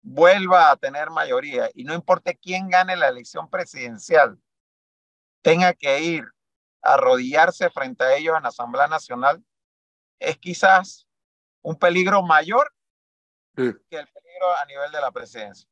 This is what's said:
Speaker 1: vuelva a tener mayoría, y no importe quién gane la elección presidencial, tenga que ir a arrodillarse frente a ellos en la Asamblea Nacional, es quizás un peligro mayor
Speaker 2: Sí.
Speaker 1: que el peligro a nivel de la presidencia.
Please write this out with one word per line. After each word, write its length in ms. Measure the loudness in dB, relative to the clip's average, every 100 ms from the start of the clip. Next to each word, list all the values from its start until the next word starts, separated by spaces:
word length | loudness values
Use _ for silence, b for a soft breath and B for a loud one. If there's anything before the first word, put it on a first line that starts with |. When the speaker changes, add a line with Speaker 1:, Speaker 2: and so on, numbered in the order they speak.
Speaker 1:
vuelva 680 | -10 4 6 6 4 4 6
a 60 | 4
tener 340 | -2 -8 -6
mayoría, 600 | -6 -4 -4 -4 -6 -6
y 120 | -8 -10
no 80 |
importe 440 | -10 -2 -2 -2 -10
quién 300 | -8 -8 -2
gane 280 | 0 0 0
la 100 | -2
elección 420 | -2 -12 -14 -10
presidencial, 880 | -10 -10 -12 -14 -14 2 4 4 0 _ _ _ _ _ _ _ _ _ _
tenga 320 | 0 2 2
que 280 | 0 -2 -2
ir 240 | -2 -6 -10 _ _ _ _ _
a 140 | 0 2
arrodillarse 760 | 4 2 0 2 2 0 -6
frente 340 | -4 -10 -4
a 120 | 0 0
ellos 200 | 0 -2
en 80 |
la 60 | -4
Asamblea 380 | -8 -8 -2 -2
Nacional, 560 | -2 -8 -2 -2 -2 _ _ _ _ _ _ _ _
es 180 | -8 -8
quizás 680 | -10 0 4 4 2 -20 _ _ _ _ _ _
un 140 | -12 0
peligro 440 | 2 2 2 0
mayor 500 | 2 2 2 0 0 _ _ _ _ _ _ _ _ -4
Speaker 2:
Sí. 140 | -4 -4 _
Speaker 1:
que 80 | -16
el 100 | -16
peligro 480 | -20 _ -4 -2 -2
a 40 | -6
nivel 260 | -10 -8
de 80 | -6
la 100 | -6
presidencia. 560 | -8 -16 -16 -16 -18 _